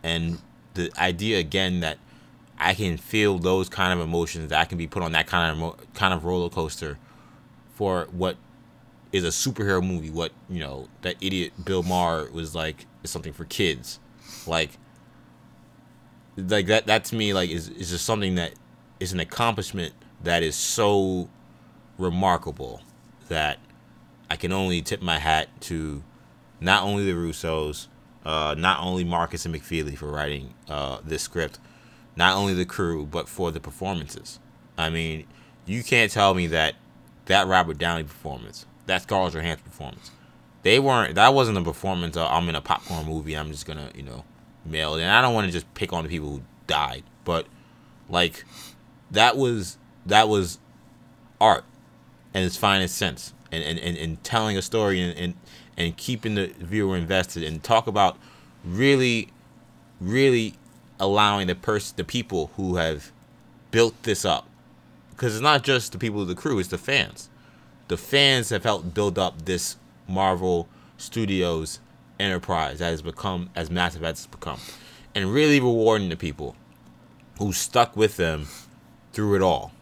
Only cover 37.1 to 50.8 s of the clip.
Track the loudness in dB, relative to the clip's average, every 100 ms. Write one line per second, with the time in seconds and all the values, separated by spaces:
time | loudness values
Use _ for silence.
37.1 | -20 2 4 6 4 4 0 -2 -2 -6
38.1 | -10 -12 -12 -14 -18 -20 -18 -2 -2 2
39.1 | 0 0 -2 -4 -6 -10 -16 -16 -16 -20
40.1 | -20 -20 -20 -20 -2 6 6 6 4 2
41.1 | 6 8 8 4 2 -2 -4 -4 -2 -4
42.1 | -2 0 0 0 -4 -2 -4 -4 -6 -4
43.1 | -6 -4 -6 -6 -10 -12 -12 -12 -14 -14
44.1 | -14 -18 -20 -20 -18 -6 -2 -2 0 4
45.1 | 6 6 2 2 -2 -6 -8 -4 -4 -4
46.1 | -6 -6 -8 -12 -20 -2 -2 0 -6 -14
47.1 | -12 -2 -2 -2 -14 -20 -20 -20 -20 -2
48.1 | 2 2 0 -18 -20 -20 -20 -20 -20 -4
49.1 | 4 6 6 2 0 -4 -10 -20 -16 4
50.1 | 6 8 6 2 -4 -18 -20